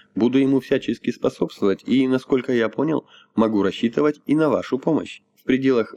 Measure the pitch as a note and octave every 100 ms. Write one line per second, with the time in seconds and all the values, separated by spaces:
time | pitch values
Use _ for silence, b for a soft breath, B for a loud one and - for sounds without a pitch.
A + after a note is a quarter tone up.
0 | b - A#2 C3+ C3+ C3+ - C3 - A#2
1 | - - C3+ - - - G2+ F#2+ - B2
2 | C3 C3 - C3 B2 B2 A2 A#2+ D3 D3
3 | - b b - A2 G#2+ G2 - A#2 B2+
4 | D3+ D3 - D3+ D#3 G2 - B2+ E3 C#3+
5 | - - _ _ - C3 C3 B2 G#2+